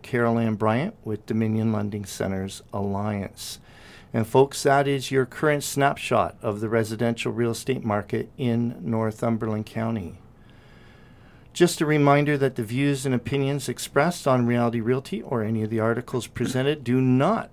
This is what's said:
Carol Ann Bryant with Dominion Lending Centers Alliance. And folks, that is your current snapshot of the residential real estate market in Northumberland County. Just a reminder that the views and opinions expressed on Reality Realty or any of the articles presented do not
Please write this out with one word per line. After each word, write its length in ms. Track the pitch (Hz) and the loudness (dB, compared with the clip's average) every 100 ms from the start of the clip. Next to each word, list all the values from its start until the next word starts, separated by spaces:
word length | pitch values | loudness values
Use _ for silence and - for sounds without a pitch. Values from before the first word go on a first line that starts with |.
Carol 340 | - 123 117 117 | -4 0 2 2
Ann 160 | 113 | 0
Bryant 400 | 104 107 117 185 - | 0 2 0 -2 -8
with 220 | 110 107 - | -8 -8 -4
Dominion 480 | 110 110 110 110 | -2 0 0 0
Lending 320 | 107 104 104 98 | 0 -2 -6 -10
Centers 560 | - 95 95 95 - - | -6 -4 -2 -6 -10 -10
Alliance. 840 | 101 98 98 104 101 95 - - - - - - - - | -6 -4 -2 -4 -4 -6 -10 -14 -14 -18 -20 -20 -20 -6
And 140 | 117 110 | -4 2
folks, 360 | 135 135 - | 4 4 2
that 260 | 143 139 139 | 2 4 2
is 200 | 139 127 | -2 0
your 160 | 135 127 | 0 0
current 380 | - 156 147 | 0 0 0
snapshot 720 | - - 139 143 - 117 85 - | -2 2 2 0 0 2 2 -2
of 180 | 113 104 | -6 -4
the 80 | 110 | 0
residential 640 | 113 110 110 117 117 120 | 0 0 0 -2 0 -4
real 200 | 110 117 | -2 -2
estate 340 | 113 - 131 120 | -2 -4 -4 0
market 440 | 104 101 113 - - | -2 -2 -4 -6 -4
in 380 | 127 117 120 - | -2 0 -2 -4
Northumberland 840 | 151 113 110 110 117 110 113 107 107 | -4 -2 -2 -2 -2 0 -2 -4 -6
County. 540 | 113 113 113 82 - - - - - - - - - - - - - - | -4 -4 -4 -6 -14 -20 -20 -20 -20 -20 -20 -20 -20 -20 -20 -20 -20 -16
Just 260 | - 175 - | 2 2 4
a 60 | 151 | 2
reminder 520 | 151 143 143 147 147 | 4 6 6 4 2
that 200 | 135 131 | 0 0
the 60 | |
views 420 | 107 123 143 135 135 | -4 0 0 0 0
and 100 | 123 | -2
opinions 540 | - 139 135 143 135 | 0 -2 0 -2 -6
expressed 580 | 123 - 139 160 170 139 | -8 -2 2 2 0 2
on 180 | 127 120 | 2 4
Reality 360 | 120 120 117 | 2 2 0
Realty 400 | 110 131 131 208 | 0 -2 -2 -8
or 220 | - 120 | -4 -2
any 200 | 107 113 | -2 -2
of 60 | 107 | 0
the 100 | 110 | 0
articles 480 | 110 117 - 127 - | 2 0 -2 -6 -6
presented 560 | - 120 127 135 151 | -6 -2 0 0 0
do 160 | 120 127 | 0 2
not 520 | 131 127 156 226 - | 4 4 4 0 -4